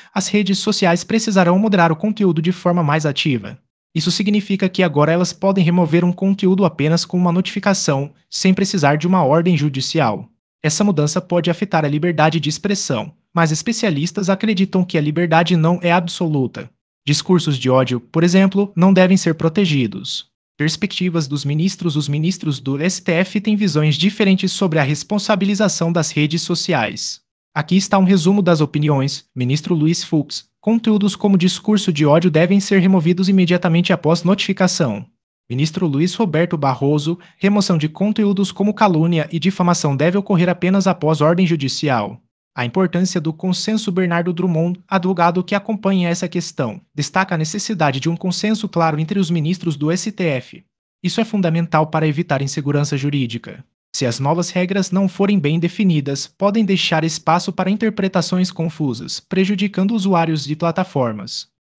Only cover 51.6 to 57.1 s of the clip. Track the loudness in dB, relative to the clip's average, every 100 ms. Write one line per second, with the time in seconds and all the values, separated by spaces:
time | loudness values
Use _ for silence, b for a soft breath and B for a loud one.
51.6 | 0 0 0 0 0 -2 -2 -2 -2 -4
52.6 | -2 -2 -2 -2 -2 -2 -4 -6 -12 -18
53.6 | -20 _ _ -4 -4 -2 -2 -2 -2 -4
54.6 | -2 -2 -2 0 0 0 0 2 0 0
55.6 | -2 0 2 2 0 -6 -8 _ 0 2
56.6 | 0 0 0 0 -2